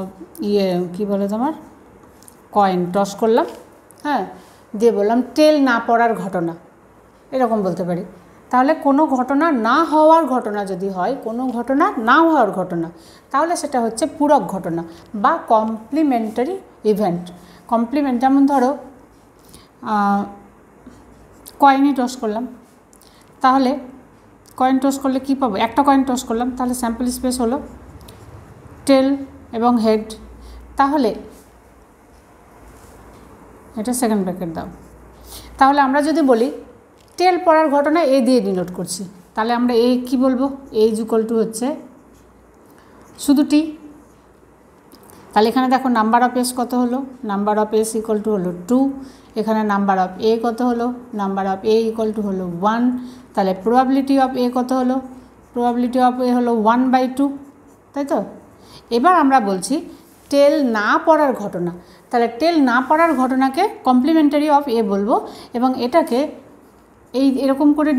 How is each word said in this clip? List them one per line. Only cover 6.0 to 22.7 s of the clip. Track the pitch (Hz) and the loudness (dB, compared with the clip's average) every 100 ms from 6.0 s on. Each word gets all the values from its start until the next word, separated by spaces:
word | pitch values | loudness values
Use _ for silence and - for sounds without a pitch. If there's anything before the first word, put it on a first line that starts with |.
| 233 196 | 2 0
ঘটনা, | 180 180 170 170 - _ _ _ - _ - | -4 -4 -4 -8 -16 _ _ _ -20 _ -6
এরকম | 269 240 220 185 | -2 0 0 -2
বলতে | 170 | -2
পারি। | 175 175 208 - - - - | -4 -4 -8 -16 -20 -20 -2
তাহলে | 254 269 320 277 | 2 2 2 2
কোনো | 277 311 | 2 2
ঘটনা | 254 247 277 330 | 0 0 2 2
না | 262 220 285 320 | 2 2 2 2
হওয়ার | 302 311 330 285 | 4 6 6 4
ঘটনা | 254 220 208 196 | -2 -4 -6 -6
যদি | 185 196 | -6 -6
হয়, | 180 190 277 | -4 -4 -4
কোনো | - 233 254 | -6 -6 -6
ঘটনা | 233 240 269 381 - 220 | -6 -2 0 0 0 2
না | 285 330 | 4 4
হওয়ার | 311 208 | 4 2
ঘটনা, | 180 180 175 165 - - - - | 0 -4 -4 -6 -10 -20 -20 -6
তাহলে | 269 330 339 | -2 -2 -4
সেটা | 294 254 226 | -4 -2 -2
হচ্ছে | 226 302 - | -4 -6 -2
পূরক | 285 277 175 | 2 2 0
ঘটনা | 190 175 165 170 - - 214 | -8 -6 -6 -8 -16 -14 -2
বা | 247 330 - | 0 0 2
কমপ্লিমেন্টারি | 220 220 220 - 285 302 240 220 220 269 381 - - | 2 2 -6 -6 -2 0 0 -2 -4 -4 -6 -12 -6
ইভেন্ট। | 214 202 196 175 - - - - - | -2 0 0 -2 -8 -20 -20 -16 -4
compliment, | 233 233 294 277 240 | -2 0 -2 -2 0
যেমন | 262 277 277 | 2 4 4
ধরো, | 277 247 - - - - _ _ _ - - - - | 4 0 -2 -10 -20 -20 _ _ _ -20 -20 -20 -14
আহ, | 240 208 202 202 202 - - _ - - - - - - - - - - | -4 -2 0 0 -4 -12 -20 _ -20 -20 -20 -20 -20 -20 -20 -20 -12 2
কয়েনই | 285 269 285 262 | 4 4 2 0
toss | 247 - | -4 -4
করলাম, | 220 214 254 - - | -6 -6 -8 -14 -20